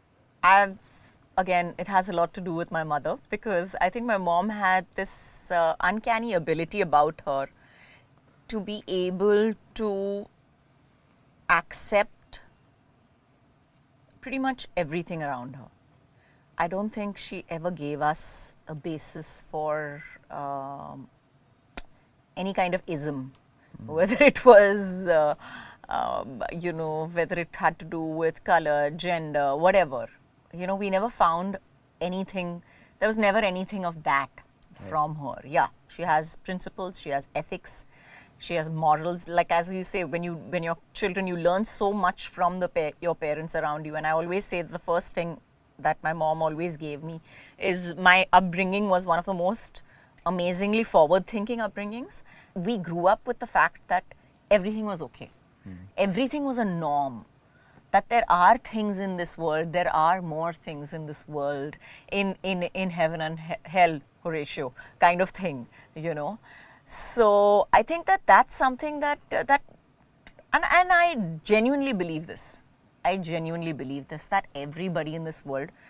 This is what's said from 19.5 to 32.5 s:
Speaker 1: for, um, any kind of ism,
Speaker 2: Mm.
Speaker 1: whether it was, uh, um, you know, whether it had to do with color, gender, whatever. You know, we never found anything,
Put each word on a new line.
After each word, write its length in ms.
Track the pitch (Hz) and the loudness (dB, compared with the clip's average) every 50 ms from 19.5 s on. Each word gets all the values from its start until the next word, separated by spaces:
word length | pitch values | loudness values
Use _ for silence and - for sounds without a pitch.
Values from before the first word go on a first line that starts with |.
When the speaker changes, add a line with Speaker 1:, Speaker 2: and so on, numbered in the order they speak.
Speaker 1:
for, 540 | - 156 151 151 151 151 151 147 143 147 - - - - _ - | -8 -4 -2 -2 -2 -2 -4 -6 -10 -14 -16 -20 -20 -20 _ -16
um, 800 | 147 147 143 139 139 135 135 139 139 139 151 147 143 135 131 - _ _ _ _ _ _ _ _ _ _ _ _ _ - - - - _ _ _ _ _ _ _ _ | -12 -10 -8 -6 -6 -8 -8 -10 -12 -12 -14 -14 -14 -16 -18 -20 _ _ _ _ _ _ _ _ _ _ _ _ _ -16 -16 -16 -20 _ _ _ _ _ _ _ _
any 160 | 175 185 196 | -8 -8 -4
kind 220 | 190 202 185 180 180 | -2 -2 0 0 -2
of 80 | 185 - | -4 -4
ism, 460 | - 165 143 147 151 143 135 131 135 - _ _ _ _ _ _ _ - - | -6 -8 -6 -6 -6 -6 -6 -8 -12 -14 _ _ _ _ _ _ _ -20 -18
Speaker 2:
Mm. 40 | 110 | -14
Speaker 1:
whether 360 | 113 156 160 185 196 247 - | -6 -2 0 0 2 4 6
it 220 | 294 269 - - - | 6 6 6 8 10
was, 640 | 254 220 202 208 196 202 208 196 190 180 185 190 175 | 10 12 12 10 8 6 2 -2 -4 -4 -2 0 4
uh, 260 | 165 156 151 147 147 - - - - - - - - - - - | 4 4 4 4 0 -2 -8 -14 -18 -18 -18 -20 -20 -18 -10 -6
um, 540 | - - 60 60 62 50 - - 135 - - - | -4 -4 -2 -2 -4 -6 -6 -8 -10 -8 -8 -8
you 200 | - 170 170 175 | -8 -6 -6 -6
know, 340 | 160 160 160 156 156 156 160 165 170 | -4 -4 -4 -4 -4 -6 -6 -4 -4
whether 240 | 175 165 160 180 175 | -2 -2 -2 -4 -6
it 180 | 165 - - | -6 -8 -6
had 220 | - 190 160 160 - | -2 -2 -2 -2 -2
to 60 | 165 | -6
do 160 | 165 170 165 | -10 -8 -6
with 440 | 160 160 156 165 165 160 - - - | -6 -6 -4 -2 -2 -2 -2 -4 0
color, 460 | - 175 165 160 151 147 147 147 147 | 2 2 4 4 4 2 2 2 0
gender, 680 | 160 165 170 175 175 165 160 151 147 147 143 139 139 | -2 -4 -4 -2 -2 -2 -2 -2 0 0 2 2 2
whatever. 520 | 151 165 185 196 196 170 143 131 120 113 - - _ _ _ _ _ _ _ | 4 4 6 6 6 4 2 0 -6 -8 -10 -14 _ _ _ _ _ _ _
You 140 | - 170 180 | -12 -8 -6
know, 80 | 185 196 | -4 -4
we 160 | 196 202 196 | -4 -2 0
never 180 | 190 190 208 240 | 0 0 0 -2
found 500 | - - 196 165 165 170 185 202 196 - - _ _ _ _ _ _ _ | 0 2 2 2 2 0 -4 -6 -8 -10 -12 _ _ _ _ _ _ _
anything, 600 | 165 180 180 190 190 - - 190 175 170 | -6 -4 -4 -6 -6 -6 -6 -6 -6 -6